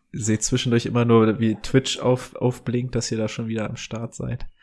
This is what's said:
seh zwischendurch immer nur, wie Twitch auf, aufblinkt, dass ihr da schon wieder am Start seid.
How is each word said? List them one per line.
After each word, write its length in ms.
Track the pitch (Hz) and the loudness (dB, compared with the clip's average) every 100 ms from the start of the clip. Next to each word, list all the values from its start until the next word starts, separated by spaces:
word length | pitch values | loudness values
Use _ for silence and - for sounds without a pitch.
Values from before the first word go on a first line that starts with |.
| _ | _
seh 260 | 151 107 107 | -6 -2 0
zwischendurch 460 | - 127 127 117 | 0 0 2 0
immer 220 | - 120 120 | 2 0 6
nur, 320 | 117 110 107 | 6 6 4
wie 140 | 113 | 0
Twitch 440 | 107 - 131 127 - | 0 2 2 2 0
auf, 360 | 123 127 - - | 2 0 -2 -2
aufblinkt, 580 | 123 123 - 120 127 | -2 -2 -4 -4 -2
dass 160 | 120 - | -4 -2
ihr 60 | 113 | -2
da 100 | 110 | -2
schon 200 | - 113 | -4 -4
wieder 180 | 110 104 | -4 -4
am 100 | 113 | -8
Start 380 | - 110 113 | -8 -8 -8
seid. 300 | - 127 123 - - | -8 -8 -6 -8 -10